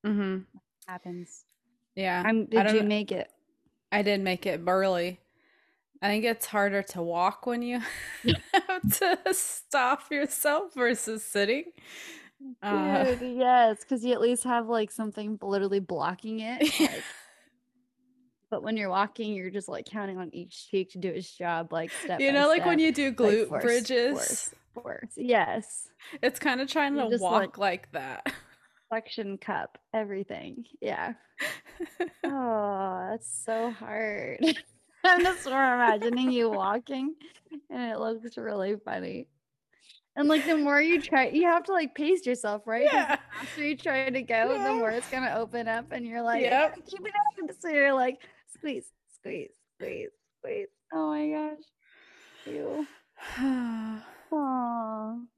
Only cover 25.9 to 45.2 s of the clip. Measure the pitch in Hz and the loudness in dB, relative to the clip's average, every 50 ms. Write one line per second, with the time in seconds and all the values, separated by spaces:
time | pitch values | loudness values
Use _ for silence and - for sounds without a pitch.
25.9 | _ _ - - - 277 - 247 254 - - 311 247 247 269 269 - 320 285 285 | _ _ -18 -16 -10 -2 -2 -2 -2 0 -2 0 0 0 -2 -2 0 0 0 2
26.9 | 285 285 262 220 240 233 190 180 175 214 196 185 - 202 202 196 175 185 - _ | 2 0 0 0 0 0 2 2 2 2 2 0 -2 0 0 0 0 -2 -8 _
27.9 | - 156 131 135 131 - - - - - - _ - _ _ _ _ _ _ _ | -10 -8 -6 -6 -8 -6 -6 -8 -8 -8 -18 _ -20 _ _ _ _ _ _ _
28.9 | 226 226 220 - - - 214 196 196 190 - - 196 - 80 - _ - _ _ | -6 -6 -6 -6 -10 -8 -6 -8 -8 -8 -6 -4 -4 -4 -4 -6 _ -20 _ _
29.9 | - 220 214 202 202 190 196 _ - - - - - 247 233 - - - - 214 | -4 -4 -4 -2 -6 -8 -8 _ -10 -12 -12 -12 -14 -14 -16 -16 -16 -10 -6 -6
30.9 | - - 85 - 233 - _ _ _ - - - - - _ - - - 349 - | -4 -4 -4 -6 -8 -10 _ _ _ -10 -8 -8 -8 -10 _ -20 -12 -12 -12 -12
31.9 | - _ 349 330 - _ - 330 277 269 254 240 226 214 208 202 202 190 196 190 | -6 _ -8 -8 -6 _ -6 -4 -4 -2 0 0 0 0 0 0 0 -2 -2 -2
32.9 | 185 185 185 190 214 226 - - - - - - 226 226 226 240 226 214 226 226 | -4 -4 -4 -6 -6 -8 -8 -8 -10 -8 -4 -4 -2 -2 -2 -4 -4 -8 -10 -8
33.9 | 214 214 220 214 208 202 - - - - - 320 311 - - _ _ _ _ _ | -6 -4 -4 -4 -4 -6 -6 -8 -4 0 2 2 2 0 -6 _ _ _ _ _
34.9 | _ _ - 370 359 359 349 370 359 359 - 277 254 269 269 262 247 247 240 233 | _ _ 6 6 8 8 6 2 2 0 -4 -2 2 4 4 4 4 6 6 6
35.9 | 214 208 214 240 240 247 254 254 254 240 233 226 214 196 190 196 208 247 233 - | 6 4 2 0 0 2 2 2 2 2 2 2 2 0 0 0 0 -2 -4 -6
36.9 | 277 262 262 294 320 _ - 330 _ - _ _ 320 285 285 _ 285 247 247 233 | -6 -4 -4 -6 -6 _ -16 -20 _ -20 _ _ -18 -18 _ _ -8 -6 -6 -4
37.9 | 220 220 220 220 226 226 226 233 - 240 226 220 208 202 190 196 214 208 _ - | -4 -4 -2 -4 -4 -6 -8 -12 -12 -8 -6 -4 -4 -2 -2 -2 -2 -4 _ -6
38.9 | - 185 180 - 190 - - _ _ _ _ _ _ _ _ _ _ _ _ - | -6 -6 -6 -6 -8 -10 -12 _ _ _ _ _ _ _ _ _ _ _ _ -20
39.9 | - _ _ _ _ 269 285 294 311 311 285 311 330 302 294 285 285 285 302 330 | -20 _ _ _ _ 0 2 4 4 4 4 2 2 2 4 4 4 4 6 6
40.9 | 349 311 - - 320 269 262 - - 294 359 339 330 349 349 - 392 349 311 262 | 4 2 2 2 4 4 4 4 2 2 4 4 4 2 2 0 0 0 0 -2
41.9 | _ - 302 302 370 349 - 247 247 240 - 214 208 214 208 226 220 233 277 302 | _ -4 2 2 2 2 2 -2 -2 -2 -2 -4 -4 -4 -4 -4 0 4 4 6
42.9 | 539 415 330 285 285 - - - - - - - - 311 294 294 311 254 - 349 | 6 4 4 2 0 -2 -2 -12 -14 -12 -12 -10 -8 -4 -2 -2 -4 -2 -2 -2
43.9 | 277 262 262 269 247 269 240 - 233 226 226 247 262 - 403 269 - 240 226 220 | 0 0 0 0 -2 -4 -2 0 2 2 4 2 2 2 2 0 0 2 0 0
44.9 | 220 240 240 - 269 262 | 0 -2 -4 -4 -4 -4